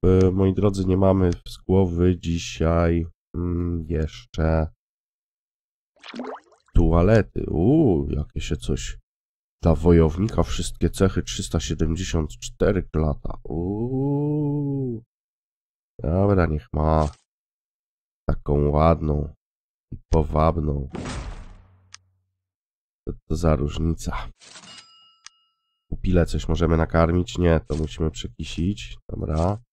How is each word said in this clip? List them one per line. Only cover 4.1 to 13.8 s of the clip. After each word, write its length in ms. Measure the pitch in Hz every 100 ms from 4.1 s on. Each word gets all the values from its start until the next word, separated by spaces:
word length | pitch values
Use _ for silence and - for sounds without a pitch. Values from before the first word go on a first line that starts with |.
| - - - 80 80 78 - _ _ _ _ _ _ _ _ _ _ _ _ - - 247 - _ _ _
tualety. 720 | - 82 85 90 110 - - -
Uuu, 600 | - 92 156 147 82 71
jakie 300 | 71 73 -
się 160 | - -
coś. 420 | - 67 - - _ _ _ _ _ _
Dla 120 | 87
wojownika 680 | 78 80 85 80 80 107 -
wszystkie 480 | 82 - 87 - 87
cechy, 320 | - 95 92
trzysta 380 | - - 92 85
siedemdziesiąt 720 | - 80 78 80 92 85 76
cztery 520 | - - - 85 95
klata. 560 | - 78 78 71 - -
Uuu. 1600 | - 73 87 101